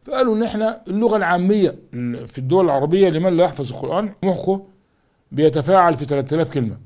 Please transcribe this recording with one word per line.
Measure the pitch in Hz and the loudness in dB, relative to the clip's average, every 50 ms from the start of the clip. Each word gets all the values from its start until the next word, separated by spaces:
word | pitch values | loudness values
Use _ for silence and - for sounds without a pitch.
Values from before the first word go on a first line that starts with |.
فقالوا | _ - 262 262 254 240 220 | _ -6 -2 0 0 0 0
إن | 214 | 0
إحنا | 233 220 - 214 220 220 226 - - - | -2 -4 -2 -2 -2 -4 -4 -6 -10 -6
اللغة | 185 208 233 233 220 | -2 0 0 2 2
العامية | 214 190 165 175 175 180 185 208 214 190 156 - - - _ - 120 123 120 120 113 120 | 2 2 0 0 2 2 2 2 2 2 0 -2 -6 -18 _ -10 -8 -6 -6 -6 -8 -12
في | 113 - 135 | -14 -12 -8
الدول | 131 127 165 190 185 | -2 0 2 2 4
العربية | 165 139 135 135 151 175 196 196 180 | 2 2 0 0 0 4 4 4 4
لمن | 156 160 175 190 175 | 4 2 0 0 2
لا | 165 180 | 2 2
يحفظ | 180 - - 139 113 | 2 0 -6 -8 -8
القرآن | - - - - 165 185 214 202 196 _ | -8 -10 -8 -4 -4 -4 -4 -6 -8 _
مخه | - 190 180 170 - 185 196 196 196 - _ _ _ _ _ _ _ _ _ _ _ _ | -2 -2 -2 -2 -2 -2 -2 -4 -6 -16 _ _ _ _ _ _ _ _ _ _ _ _
بيتفاعل | - - 151 156 - 160 131 147 190 190 175 170 160 | -2 2 2 2 2 2 0 2 4 4 4 4 2
في | 123 147 | 0 -4
تلات | 139 147 139 131 135 | -4 -4 -4 -2 -2
آلاف | 147 160 160 160 - | -2 -2 -2 -2 -2
كلمة | 143 120 107 98 - - | -4 -4 -4 -6 -12 -18